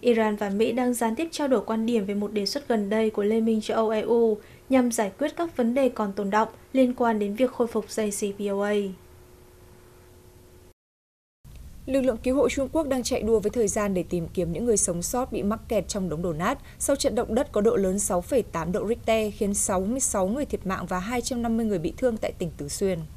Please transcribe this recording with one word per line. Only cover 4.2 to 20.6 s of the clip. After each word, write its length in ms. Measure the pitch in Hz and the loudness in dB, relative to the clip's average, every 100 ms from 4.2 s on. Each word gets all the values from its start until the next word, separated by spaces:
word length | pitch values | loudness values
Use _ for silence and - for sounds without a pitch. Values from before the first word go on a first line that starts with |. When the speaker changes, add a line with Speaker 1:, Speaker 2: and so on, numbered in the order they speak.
| 233 214 - - - | 4 2 -4 -20 2
Speaker 1:
nhằm 220 | 262 247 | 4 4
giải 200 | 233 208 - | 2 -2 0
quyết 180 | 294 - | -4 -2
các 220 | 339 - | -4 0
vấn 160 | 233 | 0
đề 160 | 247 262 | 4 2
còn 240 | 262 214 | 0 -4
tồn 160 | 196 202 | -2 0
đọng 200 | 208 220 - - | 2 2 -2 -4
liên 200 | 262 254 | 4 4
quan 260 | 247 240 220 | 4 2 2
đến 160 | 202 202 | 0 0
việc 160 | 254 | 0
khôi 160 | - 233 | 2 -2
phục 200 | 220 - | 0 -4
J 220 | - 214 | -2 -2
C 260 | 202 208 196 | -2 -4 -4
P 40 | 202 196 | -2 0
O 60 | 202 | 0
A. 80 | 208 196 185 - - - - - - - - - - - - - - - - - - _ _ _ _ _ _ - - - - - | 0 0 -6 -16 -20 -20 -20 -20 -20 -20 -20 -20 -20 -20 -20 -20 -20 -20 -20 -20 -20 _ _ _ _ _ _ -20 -16 -16 -16 0
Speaker 2:
Lực 160 | 269 | 2
lượng 160 | 262 240 | 2 0
cứu 120 | 254 262 | 0 2
hộ 140 | 269 | 2
Trung 200 | 262 262 | 2 -2
Quốc 160 | 311 311 | 0 0
đang 160 | 262 | 0
chạy 180 | 233 254 | 0 -2
đua 180 | 214 226 | 2 2
với 100 | 202 | 2
thời 180 | 226 214 | 0 0
gian 260 | 214 208 | 0 0
để 100 | 190 165 | -2 -2
tìm 180 | 180 165 | -4 -4
kiếm 180 | - 170 | -2 -2
những 140 | 165 240 | -2 2
người 120 | 202 | 2
sống 240 | - 175 | 2 -2
sót 300 | 175 254 262 | -2 -4 -2
bị 120 | 220 | -2
mắc 160 | 175 220 - | -2 -2 -2
kẹt 200 | 214 - | -2 -2
trong 220 | 214 185 | -4 -4
đống 120 | 151 | -2
đổ 120 | 180 | -4
nát 240 | 156 185 277 - - | -2 -2 -2 -8 -8
sau 160 | - 277 | 0 2
trận 200 | 277 208 | 2 0
động 200 | - 220 | 0 0
đất 160 | 294 | 0
có 100 | - | 2
độ 140 | 208 190 | 4 4
lớn 240 | 190 190 | 2 0
sáu 220 | - 180 | 0 0
phẩy 200 | 175 277 | 2 0
tám 300 | - 165 165 | 0 -4 -2
độ 160 | 185 190 | -2 -2
Richter 460 | 233 - 226 214 202 | -2 2 0 0 -2
khiến 160 | 202 | -2
sáu 260 | 202 - 190 | 0 0 0
mươi 180 | 190 262 | 0 -2
sáu 280 | - 214 185 | -2 0 0
người 180 | 240 285 | 0 -2
thiệt 220 | 202 | -4